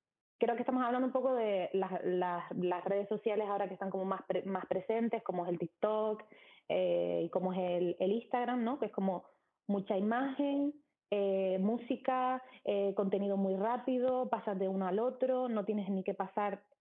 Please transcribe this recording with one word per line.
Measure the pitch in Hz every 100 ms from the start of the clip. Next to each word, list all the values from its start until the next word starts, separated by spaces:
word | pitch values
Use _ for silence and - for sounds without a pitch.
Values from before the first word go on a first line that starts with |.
| _ _ _ -
creo | 226 233
que |
estamos | 247 254
hablando | 240 254 262
un |
poco | 254 254 254
de | 214 196 175
las, | 196 190 185 180
las, | 180 180 175 - 185
las | 180 175 190
redes | 202 202
sociales | 214 226 208 208
ahora | 202 196
que | 190
están | 196
como | 190 190
más | 190 -
pre-, | 190
más | 196 190 -
presentes, | 190 185 226 226 226
como | - 180 175
es |
el | 170
TikTok, | 170 - 214 214 214 214 - - - - -
eh, | 175 180 175 175 170 165
y |
como | 185 185
es | 185
el, | 180 175 175 175
el | 185
Instagram, | 226 - 247 240 247
¿no? | 226 -
Que | 175
es |
como | - 190 175 - _ _ _ -
mucha | 202 190 196
imagen, | 208 240 277 269 285 285 285 294 _ _ -
eh, | 208 196 190 190 190
música, | 196 240 240 247 - 254 254 254 - - -
eh, | 202 202 196
contenido | 196 196 202 196
muy | 196 190
rápido, | 214 247 254 254 254 254 240
pasas | - - 190
de | 190
uno | 190 185
al | 190
otro, | 247 254 254 254 247
no | 220 202
tienes | 208 190
ni | 190
que | 185 196
pasar, | 190 - 208 196 - _